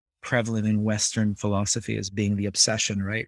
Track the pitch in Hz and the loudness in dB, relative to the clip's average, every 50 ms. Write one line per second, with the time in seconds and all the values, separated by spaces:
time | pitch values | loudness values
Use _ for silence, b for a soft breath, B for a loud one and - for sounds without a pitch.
0 | _ _ _ _ - - 131 120 110 113 113 110 104 107 107 104 107 110 107 104 | _ _ _ _ -6 -2 0 0 2 0 0 0 2 2 2 2 2 2 0 0
1 | - - - 117 110 104 101 - - 104 101 98 104 - - 113 - - 110 107 | 0 -2 0 0 0 0 0 -2 -2 0 0 0 0 0 -2 -2 -2 -4 -4 -4
2 | 101 98 98 104 104 101 104 98 101 101 98 - - - 107 98 - - 107 101 | -4 -4 -2 0 0 2 2 0 0 0 2 2 2 2 2 2 0 0 0 -2
3 | 98 98 107 113 - | -2 -2 -2 -4 -6